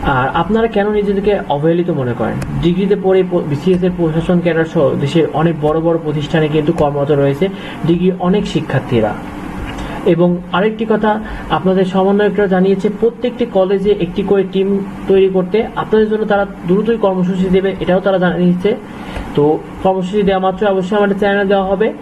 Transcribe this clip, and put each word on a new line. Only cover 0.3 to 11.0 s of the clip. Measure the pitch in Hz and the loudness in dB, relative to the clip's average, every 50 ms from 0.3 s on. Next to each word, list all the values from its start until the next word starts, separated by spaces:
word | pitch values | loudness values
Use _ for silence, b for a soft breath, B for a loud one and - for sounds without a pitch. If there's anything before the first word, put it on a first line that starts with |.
| - | 0
আপনারা | 160 170 170 214 226 226 226 | -2 -2 0 0 0 0 2
কেন | 220 208 196 208 | 0 0 0 2
নিজেদেরকে | 214 208 202 190 202 190 196 208 208 190 - - | 0 0 0 0 0 0 2 2 0 0 0 -2
অবহেলিত | 139 143 147 165 165 175 175 170 | -4 0 2 2 2 2 0 0
মনে | 165 143 131 120 117 | -2 -2 -2 -2 -2
করেন? | - 113 107 107 - 139 - - - 147 | -2 -2 -2 -2 -4 -6 -4 -4 0 0
ডিগ্রিতে | 170 175 180 202 185 208 196 - | 0 2 2 2 0 0 0 2
পড়ে | 190 190 190 185 180 | 2 4 4 2 2
প-, | 175 175 - 156 | 0 -2 -2 -2
বিসিএস | 143 139 - 185 185 180 180 | -4 -2 0 0 2 2 2
এর | 180 175 - | 0 0 0
প্রশাসন | 170 160 156 165 165 - 180 175 | -2 0 0 -2 0 2 0 2
ক্যাডার | 165 175 165 165 165 | 2 2 0 0 0
সহ | 165 - 175 147 131 123 127 | 0 0 0 2 2 2 0
দেশের | 143 139 135 165 151 - - | -2 0 2 2 2 2 0
অনেক | 147 156 170 165 143 | 0 0 0 0 0
বড় | 147 151 156 160 | 0 0 0 2
বড় | 160 165 165 165 156 | 2 0 0 0 -2
প্রতিষ্ঠানে | 156 143 151 143 - - 165 156 151 | -2 -4 -4 -4 -2 0 0 0 2
কিন্তু | 151 160 147 156 165 | 0 0 0 0 0
কর্মরত | - 156 143 143 143 143 139 | 2 0 0 0 -2 0 0
রয়েছে | 151 139 139 139 139 139 185 196 196 B B B B B - 147 | 2 2 2 2 2 0 -2 -2 -2 B B B B B 0 0
ডিগ্রি | 170 175 180 185 180 - | 0 2 2 0 0 0
অনেক | 180 180 185 208 - - | 0 0 2 2 0 0
শিক্ষার্থীরা। | - 165 - - - 135 123 - 127 113 107 104 104 - - - - - - - - - - - B B B B B B - | -2 -4 -4 -2 -2 -4 -2 0 2 2 2 2 0 -4 -10 -12 -12 -12 -12 -10 -10 -10 -10 -8 B B B B B B 0
এবং | 214 175 160 175 180 175 175 - - - | 0 2 4 4 2 2 0 -4 -4 -2
আরেকটি | 175 196 220 220 214 226 214 | 0 0 0 0 -2 -2 -2
কথা, | 220 208 | 0 0